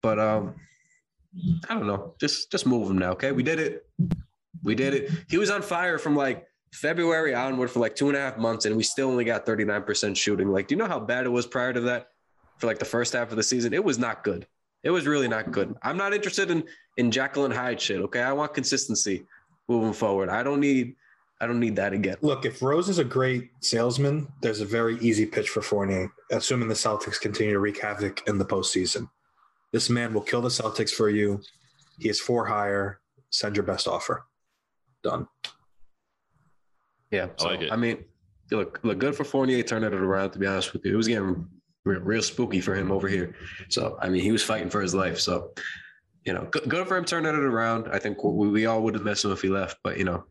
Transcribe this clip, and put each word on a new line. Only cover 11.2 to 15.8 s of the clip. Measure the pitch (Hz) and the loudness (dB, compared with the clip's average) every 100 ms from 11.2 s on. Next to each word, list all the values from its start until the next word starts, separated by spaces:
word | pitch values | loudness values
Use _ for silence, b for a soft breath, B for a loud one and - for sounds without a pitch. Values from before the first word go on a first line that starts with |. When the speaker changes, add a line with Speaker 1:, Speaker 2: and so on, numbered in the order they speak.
| 127 | 2
Speaker 1:
it | |
was | 123 120 | 0 0
prior | 131 123 | -2 0
to | 123 | 0
that | 120 123 - _ _ _ _ _ | 0 -2 -6 _ _ _ _ _
for, | 117 | -2
like, | 107 | -2
the | - | -2
first | 117 120 | 0 0
half | 123 113 | 0 -2
of | 110 | 0
the | |
season? | 107 123 117 | 0 2 2
It | 156 | 2
was | 202 120 | 0 0
not | 120 110 | -2 -2
good. | 104 90 - _ _ _ | -4 -4 -8 _ _ _
It | 135 | 0
was | 175 143 | 0 2
really | 147 123 | 2 2
not | 110 107 | 0 -2
good. | - - - | -2 -2 -2